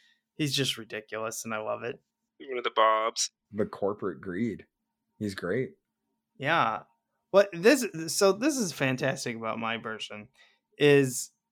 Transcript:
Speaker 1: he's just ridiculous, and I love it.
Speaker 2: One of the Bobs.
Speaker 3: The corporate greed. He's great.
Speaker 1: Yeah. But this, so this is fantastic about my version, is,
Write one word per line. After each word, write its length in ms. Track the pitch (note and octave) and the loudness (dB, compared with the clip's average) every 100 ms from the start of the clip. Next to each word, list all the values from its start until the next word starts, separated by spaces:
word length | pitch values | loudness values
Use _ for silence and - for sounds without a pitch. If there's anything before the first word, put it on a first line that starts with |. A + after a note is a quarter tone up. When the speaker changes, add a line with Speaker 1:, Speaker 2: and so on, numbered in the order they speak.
| _ _ _ - | _ _ _ -6
Speaker 1:
he's 200 | D3+ C#3 | -2 0
just 220 | C3 - | -2 -4
ridiculous, 680 | G#2+ G#2+ - G#2+ A2 - A#2 | -8 -12 -8 -8 -6 -8 -6
and 80 | |
I 60 | G#2+ | -6
love 240 | A2 A2+ | -4 -6
it. 180 | A2+ - _ _ _ - | -8 -10 _ _ _ -18
Speaker 2:
One 180 | C#3 B2 | -8 -6
of 60 | |
the 80 | B2 | -2
Bobs. 600 | - A2 A2 A2+ - - _ _ | 4 6 6 2 -2 -6 _ _
Speaker 3:
The 140 | G#2 G#2+ | -4 -4
corporate 560 | - G2 G#2 G2+ D#2 | -2 -4 -2 -6 -8
greed. 460 | F#2+ F2+ A#2 F2 - _ _ _ _ - | -8 -4 -4 -6 -14 _ _ _ _ -8
He's 180 | G#2 F#2+ | -8 -4
great. 360 | F2 A2+ B2 - _ _ _ _ _ - | -4 -2 -4 -10 _ _ _ _ _ -8
Speaker 1:
Yeah. 460 | C#3 D#3+ A#2 A2 - _ _ _ _ | 0 2 2 -2 -8 _ _ _ _
But 180 | F#3+ G3+ | 4 4
this, 320 | E3+ G3+ C#4 G#3+ D#3+ D#3+ | 4 4 6 2 -6 -6
so 240 | - G3 | 2 4
this 260 | F#3+ C#4 C4+ | 4 0 0
is 140 | F#3 | -4
fantastic 640 | - C3+ B2+ C#3 - B2+ A2+ | -2 -2 0 -2 -4 -6 -6
about 240 | A2+ A2 | -6 -4
my 180 | A2+ A2+ | -4 -4
version, 520 | A2+ G#2+ - G#2 - _ _ _ _ - | -6 -10 -12 -14 -18 _ _ _ _ 2
is, 540 | D3 C#3+ C3 B2 - _ _ | 6 6 4 -2 -10 _ _